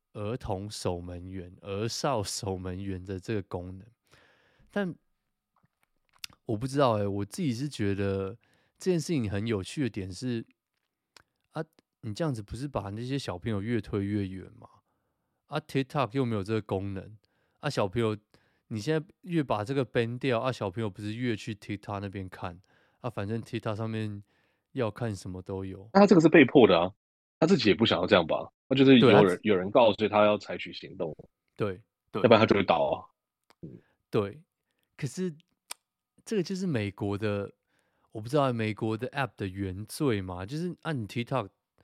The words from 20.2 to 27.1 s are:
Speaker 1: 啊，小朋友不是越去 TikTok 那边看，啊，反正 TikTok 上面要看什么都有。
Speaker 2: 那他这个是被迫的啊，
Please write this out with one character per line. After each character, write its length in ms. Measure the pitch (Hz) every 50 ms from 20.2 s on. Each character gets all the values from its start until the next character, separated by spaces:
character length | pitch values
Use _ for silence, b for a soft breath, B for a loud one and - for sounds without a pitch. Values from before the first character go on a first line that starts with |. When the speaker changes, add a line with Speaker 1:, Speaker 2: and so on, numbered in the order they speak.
| - 135 120 113
Speaker 1:
啊， 100 | 120 131
小 200 | 120 - 110 98
朋 120 | 90 117
友 60 | 113 104
不 140 | 92 -
是 120 | 104 107 110
越 220 | 120 127 123 110
去 180 | 101 - 117 107
TikTok 460 | - - - 104 98 - - 104 98
那 80 | 101 98
边 180 | 98 101 95 92
看， 300 | - - - 92 85 90 _ _ _ _ _ _ _ _
啊， 80 | - 123
反 180 | - 113 101 101
正 120 | 113 113
TikTok 340 | 107 - - 113 - 117 107
上 120 | 104 113 110
面 340 | 110 110 107 107 104 101 104 _ _ _ _ _ _ _ _ _
要 180 | _ 135 117 107
看 240 | - - 120 113 101
什 160 | 90 - 95
么 120 | 90 92
都 220 | - - 98 95 95
有。 240 | 95 92 92 - -
Speaker 2:
那 80 | - 196
他 60 | 208
这 80 | 196 214
个 60 | 165
是 80 | 156 156
被 160 | - 170 143
迫 200 | - - 147 120
的 120 | - 90 82
啊， 120 | 87 95 - _ _ _